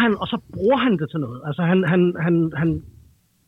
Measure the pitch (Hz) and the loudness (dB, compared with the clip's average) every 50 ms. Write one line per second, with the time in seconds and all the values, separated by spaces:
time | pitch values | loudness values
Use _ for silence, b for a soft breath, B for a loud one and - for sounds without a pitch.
0 | 233 233 208 185 190 - - - - - - 170 185 208 269 262 269 254 208 165 | 4 2 0 -2 -4 -6 -6 -8 -8 -10 -8 -2 2 2 2 2 2 2 0 0
1 | 151 143 - 165 143 117 120 127 143 156 143 - 175 165 185 190 185 151 180 185 | -2 -4 -4 -6 -6 -6 -8 -10 -8 -8 -4 -2 0 2 2 2 2 2 4 4
2 | 180 180 180 - 160 175 170 165 165 160 156 139 165 165 156 151 - - - - | 4 2 2 -2 -2 0 2 2 0 0 -2 -2 -2 -2 -2 -2 -6 -12 -20 -20
3 | - _ _ _ _ _ _ _ _ | -20 _ _ _ _ _ _ _ _